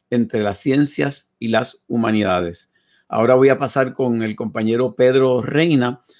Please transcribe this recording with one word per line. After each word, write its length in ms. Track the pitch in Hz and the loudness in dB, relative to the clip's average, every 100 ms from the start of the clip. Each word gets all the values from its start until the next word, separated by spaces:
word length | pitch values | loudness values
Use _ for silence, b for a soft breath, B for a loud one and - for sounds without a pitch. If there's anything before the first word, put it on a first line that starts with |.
| - | -4
entre 340 | 123 113 117 | -2 -2 -2
las 140 | 104 101 | -4 -4
ciencias 800 | - 135 143 - 143 139 - - | -2 0 0 -2 -6 -6 -16 -12
y 100 | 113 | -2
las 360 | 110 120 - - | -2 -2 -10 -6
humanidades. 840 | 120 113 107 101 90 87 85 - _ _ _ - | -2 0 0 0 -2 -4 -8 -20 _ _ _ -8
Ahora 260 | 110 113 | -2 4
voy 160 | 131 135 | 6 4
a 80 | 135 | 2
pasar 340 | 135 139 131 | -2 -2 -4
con 300 | - 131 117 | -2 -2 -2
el 120 | 110 104 | -4 -6
compañero 580 | 113 113 110 117 127 | -8 -4 -2 0 -2
Pedro 480 | - 127 131 131 123 | 2 2 4 2 0
Reina 580 | - 143 170 147 123 - b b | -2 0 2 2 0 -4 b b